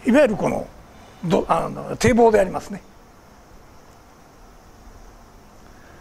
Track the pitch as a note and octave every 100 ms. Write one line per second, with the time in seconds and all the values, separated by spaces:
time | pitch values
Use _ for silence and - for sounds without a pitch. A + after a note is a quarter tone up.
0 | - B3 C4+ G3+ - - - - - -
1 | - - E3+ F#3+ - E3 D3+ C#3+ C#3 -
2 | A3+ A#3 A#3 G#3 F#3 D3+ - G3+ - -
3 | - - - - - - - - - -
4 | - - - - - - - - - -
5 | - - - - - - - - - -